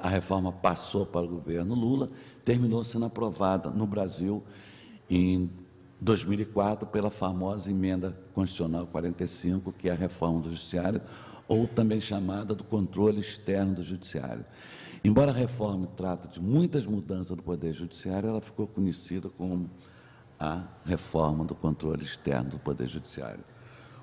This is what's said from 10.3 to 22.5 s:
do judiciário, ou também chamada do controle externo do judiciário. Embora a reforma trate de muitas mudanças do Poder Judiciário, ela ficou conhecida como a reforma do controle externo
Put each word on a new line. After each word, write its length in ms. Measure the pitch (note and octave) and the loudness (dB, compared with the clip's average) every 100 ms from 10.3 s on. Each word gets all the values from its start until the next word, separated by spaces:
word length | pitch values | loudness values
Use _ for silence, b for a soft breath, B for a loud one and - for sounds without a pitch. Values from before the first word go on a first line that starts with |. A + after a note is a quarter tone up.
| E2 | 2
do 80 | E2 | -2
judiciário, 520 | E2 - F2+ F2+ A2+ B B B B - | -6 -4 -2 0 -2 B B B B 0
ou 200 | A2 A#2 | 2 2
também 340 | - A2 G#2+ | 2 2 2
chamada 520 | - G2+ F#2 G2 G#2 | 0 -2 -2 -2 -4
do 120 | G#2 - | -6 -2
controle 560 | A2 F#2 F#2 G#2+ G#2 | 0 0 4 4 4
externo 540 | G2 - - G2 G2 F2+ | -2 -6 0 2 2 0
do 60 | |
judiciário. 640 | E2 F#2 - D#2 B1+ A1+ - B B B B B | -4 -8 -8 -6 -6 -8 -12 B B B B B
Embora 280 | G#2 A2 C#3+ | 6 6 6
a 20 | |
reforma 540 | B2 A#2+ - G#2+ F#2+ F2+ | 4 0 0 -2 -2 -4
trate 400 | - F#2 F2 - | -4 -4 -4 -6
de 140 | - | -4
muitas 440 | F#2 C#3 F3 D3 G2+ | 2 4 4 2 0
mudanças 500 | G#2 F2 F#2 F2+ F2+ | -2 -2 -4 -4 -6
do 60 | |
Poder 300 | F#2 E2+ E2 | -4 -2 -2
Judiciário, 560 | D#2 F2 - F#2+ F#2+ A2 | -4 -8 -8 -4 -2 0
ela 120 | A2 | -2
ficou 260 | - - G#2 | -4 -6 -4
conhecida 640 | - F#2+ E2 - F2+ F#2+ | 0 0 -2 -6 -6 -6
como 400 | - F#2 F2+ E2+ B B B B B - - | -6 -2 -2 -4 B B B B B -20 -6
a 260 | D#2 E2+ F#2 - | -4 -4 -8 -8
reforma 640 | - E2+ - D#2+ D#2 D2+ D#2+ | -2 -2 0 2 4 2 -2
do 100 | E2 | -2
controle 480 | E2 D2+ D#2 D2+ | -2 0 -2 -2
externo 480 | D2 - - C2 C2+ | -6 -6 -2 0 -2